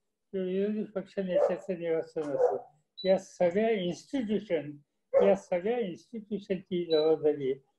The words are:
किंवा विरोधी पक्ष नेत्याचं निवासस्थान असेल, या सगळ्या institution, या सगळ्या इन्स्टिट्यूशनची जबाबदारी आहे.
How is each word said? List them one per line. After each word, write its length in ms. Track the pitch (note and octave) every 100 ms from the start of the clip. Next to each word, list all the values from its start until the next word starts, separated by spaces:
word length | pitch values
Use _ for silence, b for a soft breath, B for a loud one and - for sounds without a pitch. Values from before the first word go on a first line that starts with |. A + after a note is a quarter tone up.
| _ _ _
किंवा 160 | G3 F#3
विरोधी 360 | F#3+ G3+ G#3+
पक्ष 360 | G#3 F#3+ F#3 -
नेत्याचं 600 | F#3+ F3 - F3 - F3
निवासस्थान 440 | E3+ D#3+ D#3 E3
असेल, 340 | D3 C3+ B2 C3 - _ _ - F#3
या 80 | F#3+
सगळ्या 520 | - - F3+ F#3 A3+
institution, 1000 | A3 F3 - - C#4 G#3+ G#3 - E3 C#3+ D3 _ _ _
या 220 | F3+ G3 F#3+
सगळ्या 440 | - F3+ F#3+ B3
इन्स्टिट्यूशनची 1040 | G3+ D#3 - A3+ A3 G#3+ - F#3 - F3 E3+
जबाबदारी 680 | D#3 D#3 D#3 D3+ D3 C3
आहे. 20 | C#3 _